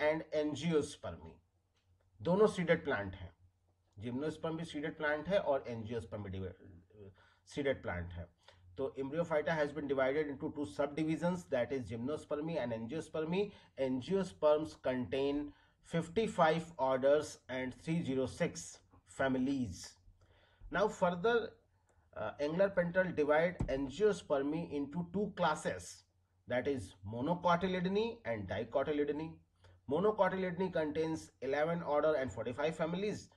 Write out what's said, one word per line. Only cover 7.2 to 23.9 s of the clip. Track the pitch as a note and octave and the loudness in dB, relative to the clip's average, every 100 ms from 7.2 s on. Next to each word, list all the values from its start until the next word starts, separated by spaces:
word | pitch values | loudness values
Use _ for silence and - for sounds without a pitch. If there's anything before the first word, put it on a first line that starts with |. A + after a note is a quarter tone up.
| - _ - | -20 _ -12
सीडेड | D3 C#3 B2 | -4 -2 -2
प्लांट | A2 F2 F2 | -4 -6 -6
है। | F2 E2+ _ - - - - | -10 -14 _ -20 -20 -18 -6
तो | C3 C3+ | -6 -4
Embryophyta | C3+ D#3 E3 D3+ D3+ D#3+ | -6 -2 0 0 2 0
has | D3 D3 | 0 -2
been | C#3 | 0
divided | C3+ C3 D3 D3 | 2 4 4 0
into | C3+ D#3 | -2 -6
two | C#3+ C#3+ - | -4 -6 0
subdivisions, | C#3+ D#3 D#3 D3+ F3 F3 - | 0 0 0 2 0 -2 0
that | B2+ A#2 | 0 2
is | C3+ G#2+ | -2 -4
Gymnospermy | A#2 B2+ D3+ - D3 D#3+ D#3 | -4 -4 -4 -4 -4 -2 -2
and | A#2+ | -2
Angiospermy। | A2+ A2+ D#3+ - D#3+ D#3+ F3+ G#3 - - - | -4 -4 -6 -4 -4 -2 0 -2 -4 -16 -2
Angiosperms | C3+ C3 B2 F#3+ F#3 - D3+ D3+ D#3 - C3+ | 0 0 0 0 0 4 6 6 2 -4 -2
contain | B2+ A#2+ C3+ C#3 D3 D3 - _ _ - E3 | -2 -2 0 0 0 -4 -10 _ _ -4 -4
fifty-five | D#3+ A3+ A3 - D#3+ E3 - - | 0 0 0 4 4 4 0 -2
orders | C3 C3 C#3 D3 D3 - - | 0 4 6 6 4 -10 -8
and | C3 B2+ B2 | -4 -4 -6
three | - E3 | -2 0
zero | B2 C3 B2+ | 0 0 0
six | - E3 - - - _ - _ - | 0 -2 -2 -14 -16 _ -20 _ -2
families। | C3+ B2+ C3 C#3 A2 E2+ - - - - _ _ _ _ - | 0 2 2 0 -2 -6 -14 -18 -20 -20 _ _ _ _ -6
Now | E3+ G#3 | 0 0
further | - F3+ F3 A3 A#3 - - _ _ _ _ _ - | 4 2 4 2 2 0 -10 _ _ _ _ _ -8
uh, | G#2+ - | -8 -2
Engler | D3 E3 G3 | -2 2 2
Pentel | F#3+ F3 F#3 F#3 D3+ | 2 0 2 0 2
divide | D3 D3+ F3 E3+ - | 4 4 4 0 -2
angiospermy | C3+ C3+ | 0 -2